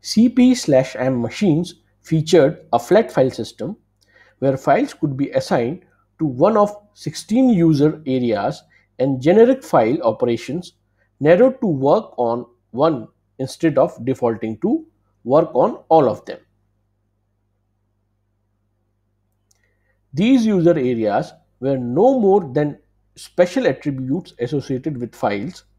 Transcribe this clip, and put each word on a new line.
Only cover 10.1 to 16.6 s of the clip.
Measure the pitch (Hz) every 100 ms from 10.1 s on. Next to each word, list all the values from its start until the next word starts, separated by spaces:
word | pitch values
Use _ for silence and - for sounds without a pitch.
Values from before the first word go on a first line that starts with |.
| 107 123 117 - 160 - _ _ _ _ _
narrowed | 143 180 254 262
to | 220
work | 139 135 196 220 -
on | 117 120 120 _ _
one | 117 160 139 107 _ _ _
instead | - - 165 131
of | 131 - 120
defaulting | 131 117 110 110 110
to | 202 320 - _ _ _
work | 113 147 170 123
on | 190 320 _
all | 160 127
of | 104 -
them. | - _ _